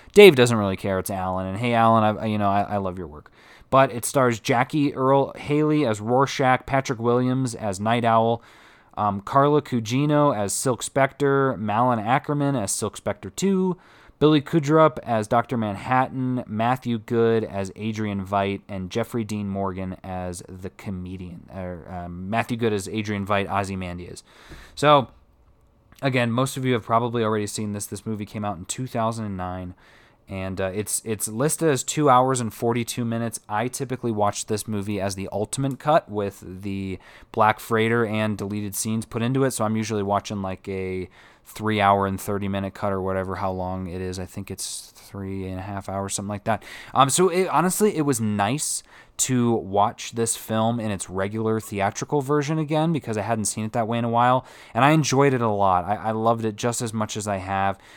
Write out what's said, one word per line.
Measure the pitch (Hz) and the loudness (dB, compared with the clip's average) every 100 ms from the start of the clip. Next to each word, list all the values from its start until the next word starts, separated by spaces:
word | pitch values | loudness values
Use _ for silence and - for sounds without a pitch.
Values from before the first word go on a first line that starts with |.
| - | 2
Dave | 202 202 131 | 10 10 10
doesn't | 117 113 | 4 4
really | 98 95 | 0 -2
care, | 101 95 | -2 -2
it's | 92 | -2
Alan, | 95 92 92 95 | -4 -4 -4 -4
and | 98 | -4
hey, | 120 117 | 0 4
Alan, | 113 113 107 107 | 6 6 4 2
I, | 110 | -2
you | 107 | 0
know, | 101 | 2
I, | 101 | 2
I | 98 104 | 2 -2
love | 95 92 | -2 -6
your | 78 | -10
work. | 76 - _ - - - | -12 -20 _ -20 -20 2
But | 131 135 | 4 4
it | 120 - | 2 -2
stars | 139 123 113 | 4 4 2
Jackie | - 123 135 156 143 - | 0 2 2 0 0 0
Earle | 131 139 135 - | 2 4 2 -4
Haley | - 147 151 151 127 | -2 0 2 2 2
as | 104 | 0
Rorschach, | 107 131 135 - 131 127 - | 2 2 2 2 2 2 2
Patrick | 135 131 117 | -2 -2 -2
Williams | 117 123 127 131 127 | 2 2 2 0 -2
as | 113 104 95 | -4 -6 -2
Night | 107 120 117 | 0 2 4
Owl, | 113 113 117 - - - - _ - | 4 4 0 -4 -20 -20 -20 _ -2
um, | 104 101 | -2 -2
Carla | - 139 143 147 | 0 4 4 4
Cugino | 143 123 110 127 147 147 143 104 | 0 -4 -2 0 2 4 2 2
as | 101 | -2
Silk | - 135 117 | -2 -2 -2
Spectre, | - 139 135 - 143 139 135 98 | -2 0 0 2 2 4 2 0
Malin | 104 107 127 113 | -2 2 2 2
Ackerman | 104 139 - 147 143 131 | 2 0 0 -2 0 0
as | 101 | -2
Silk | - 107 - | -2 -4 -4
Spectre | 107 98 95 | -6 -6 -8
Two, | - 196 190 185 175 - - - - | -2 0 2 0 -2 -10 -20 -16 2
Billy | 151 151 | 4 4
Crudup | 139 165 139 160 156 156 | 2 0 4 6 6 4
as | - 113 107 | -2 -2 2
Doctor | 120 - 120 | 2 2 -2
Manhattan, | 107 95 - 127 131 131 127 123 - | -2 -4 0 0 0 -2 -4 -4 -4
Matthew | 107 117 127 123 117 | -2 0 0 -2 -4
Goode | - 117 113 113 | -2 2 4 2
as | 110 98 98 - | 0 -4 -6 -6
Adrian | 110 107 107 98 95 | -6 -4 -4 -4 -2
Veidt, | 101 98 98 - | 0 0 -4 -8
and | 95 92 | -10 -6
Jeffrey | 117 113 120 107 | -4 -4 -4 -4
Dean | 107 101 | -4 -4
Morgan | 98 98 92 92 90 | -4 -4 -4 -8 -10
as | 95 92 90 87 - | -10 -8 -8 -10 -12
the | 92 95 | -14 -14
comedian, | - 110 90 90 92 90 87 - | -12 -10 -10 -10 -10 -12 -14 -14
or, | 95 90 87 - | -12 -10 -10 -12
um, | 90 87 87 92 | -12 -10 -10 -4
Matthew | 113 113 117 | -2 -2 -2
Goode | 113 | 0
as | 104 95 | 0 -4
Adrian | 110 104 101 98 | -6 -4 -4 0
Veidt, | 101 95 | 0 0
Ozymandias. | 98 98 95 90 87 80 - - - - - - - | -2 -2 -4 -6 -10 -12 -16 -20 -20 -20 -20 -16 0
So, | 143 147 113 - _ _ _ _ _ _ _ - | 6 6 4 -10 _ _ _ _ _ _ _ -4
again, | 139 127 117 | 0 0 0
most | 117 131 139 | 0 -2 -2
of | |
you | 127 | 0
have | 120 | 0
probably | - 117 120 117 | 2 0 2 0
already | 110 107 104 | 0 0 -2
seen | - 107 | -4 -6
this. | 101 - | -6 -8
This | 101 113 | -10 -8
movie | 107 101 | -8 -8
came | 110 104 | -6 -6
out | 87 | -8
in | |
two | 92 - 131 | -10 -8 -6
thousand | 120 113 113 107 | -2 -2 -4 -6
and | 95 | -6
nine. | 90 92 90 - - - _ _ - | -6 -8 -10 -14 -20 -20 _ _ -12
And, | 95 95 95 | -8 -6 -4
uh, | 95 | -4
it's, | 98 104 - 113 | -4 -4 -6 -4
it's | 107 - | -6 -6
listed | 110 151 - 160 | -2 -2 0 0
as | 131 - | 0 -2
two | 151 147 | 0 4
hours | 127 131 127 | 6 4 0
and | 110 | -4
forty-two | - 117 120 117 - 117 | -2 -2 0 -2 -4 -4
minutes. | 117 117 - - | -4 -4 -8 -6
I | 107 123 | -4 -4
typically | - 123 127 120 | -6 -8 -4 -2
watch | 107 104 - - | 0 0 0 -4
this | 107 - | -4 -2
movie | 104 98 101 | -4 -2 -2
as | 98 98 | -2 -4
the | 98 | -6
ultimate | 101 107 - 135 127 | -4 -4 -2 -4 -2
cut | 151 156 - | 2 2 2
with | 104 101 - 90 | -4 -4 -6 -14
the | 92 98 98 95 90 - - - | -10 -6 -6 -6 -8 -12 -20 -8
Black | - 107 - | 4 4 4
Freighter | - 113 113 117 110 | 0 2 4 2 0
and | 107 107 104 | 0 -2 -2
deleted | 101 104 104 - | -4 -6 -6 -6
scenes | 110 113 - | -2 -4 -4
put | 117 | -4
into | 117 135 135 | -2 2 0
it. | |
So | - | 0
I'm | 110 110 | 0 0
usually | 107 107 | -2 -2
watching, | 101 101 - 104 | 0 -2 -2 -6
like, | 95 92 - | -6 -8 -8
a | 95 92 92 90 - - - - | -6 -4 -6 -8 -12 -20 -20 -18
three | - 107 107 | -6 0 4
hour | 98 101 98 | 6 6 4
and | 95 | -2
thirty | - 101 101 | -4 -4 -2
minute | 98 98 | -4 -6
cut | - 104 | -4 -4
or | 95 | -2
whatever, | 95 95 95 92 | -2 -2 -4 -4
how | 98 | -4
long | 92 90 92 92 | -4 -4 -6 -6
it | 92 | -6
is. | 92 92 | -6 -8
I | 90 | -10
think | 104 95 | -12 -12
it's | 95 - - - - | -10 -10 -10 -14 -20
three | - 101 95 98 92 | -16 -12 -8 -6 -6
and | 92 | -8
a | |
half | 104 98 95 | -8 -10 -6
hours, | 95 98 | -6 -4
something | - 98 | -4 -6
like | 104 | -6
that. | - 104 - - - | -2 -4 -4 -18 -4
Um, | - 139 | 2 4
so | 170 185 | 4 2
it, | 175 175 | 4 2
honestly, | 139 180 - 214 156 | 2 2 2 2 2
it | |
was | 143 117 | 0 2
nice | 110 104 101 147 - - - - - - | 0 2 0 0 -4 -6 -10 -20 -18 -6
to | - 123 120 | 0 2 4
watch | 110 90 101 110 - - | 2 0 2 2 0 -10
this | 117 113 - | -4 -2 -4
film | - 110 113 120 | -2 0 2 0
in | 110 | -2
its | 95 - | -4 -4
regular | 92 98 110 110 110 | -4 -2 -2 0 -2
theatrical | - 101 98 - 147 147 | -2 -2 -2 -2 -2 -2
version | 131 147 143 160 | 0 0 0 -2
again | 147 156 165 | 0 0 0
because | 151 117 107 | 0 -2 -4
I | |
hadn't | 101 113 101 | -2 -2 -2
seen | - 110 | -4 -4
it | |
that | 123 110 | -2 -2
way | 117 | -2
in | 117 | 0
a | |
while, | 117 123 127 - - - 113 | 2 4 2 -2 -20 -6 2
and | 135 | 4
I | |
enjoyed | 160 131 131 143 | 4 2 4 4
it | 131 | 4
a | 117 | 0
lot. | 101 98 90 85 | 2 2 2 0
I, | 104 | -4
I | 110 | -2
loved | 110 110 117 110 | 0 0 0 -2
it | 101 | -2
just | 120 117 | -4 -4
as | 117 | -6
much | 110 107 110 | -4 -4 -4
as | 104 | -4
I | 98 | -6
have. | 92 98 98 98 - | -2 0 0 -2 -10